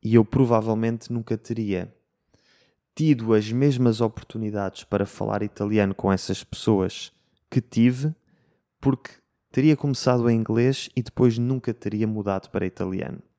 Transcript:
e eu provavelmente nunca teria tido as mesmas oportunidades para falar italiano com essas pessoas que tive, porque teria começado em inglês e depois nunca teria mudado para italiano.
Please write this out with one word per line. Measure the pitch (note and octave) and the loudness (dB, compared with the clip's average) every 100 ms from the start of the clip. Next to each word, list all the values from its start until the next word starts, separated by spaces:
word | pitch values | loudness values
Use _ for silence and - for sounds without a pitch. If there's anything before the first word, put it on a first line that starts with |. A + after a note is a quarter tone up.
e | A2+ A2+ | 6 6
eu | G#2+ | 6
provavelmente | - B2+ A#2 A2 A2 A2+ A2+ - | 2 4 2 2 -2 -2 -4 -6
nunca | A#2+ A2+ A2+ | -8 -6 -8
teria | - A2+ G#2+ F#2 A2 _ _ _ _ _ _ _ _ _ _ - | -6 -6 -4 -4 -6 _ _ _ _ _ _ _ _ _ _ -2
tido | D#3 C3+ A2+ | 2 2 4
as | A2 G#2+ | 2 2
mesmas | A#2+ C#3+ B2+ B2+ A2 | 0 2 4 2 2
oportunidades | A2+ - - A2+ G#2+ G#2 G2 - | -2 -4 -14 -8 -6 -4 -6 -8
para | - G2+ G2 | -4 -2 -2
falar | - G#2+ G#2 | -4 -4 -4
italiano | G#2 - G#2 G#2+ G2 G2 | -6 -4 0 2 2 0
com | G2 | 0
essas | F#2+ - G2 | 0 0 -6
pessoas | - - - G#2 F#2 - - _ _ _ _ | -6 -4 0 2 0 -6 -16 _ _ _ _
que | C3 | -4
tive, | - - A#2+ B2 D3+ D#3+ _ _ _ _ _ _ | -2 2 2 2 -4 -6 _ _ _ _ _ _
porque | C3+ C3+ - - _ _ _ | -2 -2 -6 -20 _ _ _
teria | - D3 D3+ | 2 2 2
começado | D3 C3 - B2 A#2+ | 0 -2 2 2 4
em | A2+ | 2
inglês | A2 A2+ B2 C3+ - - | 2 2 2 0 -4 -6
e | |
depois | A#2 - B2 A2+ | -6 2 2 2
nunca | A#2+ C3 - | -2 -2 -4
teria | A2 G2+ G#2 A2 | -8 -6 -2 -2
mudado | G#2+ G2+ F#2+ - | -2 -4 -4 -4
para | G2 F#2+ | -6 -6
italiano. | - F#2+ F#2+ - - - | -6 -6 -6 -8 -12 -18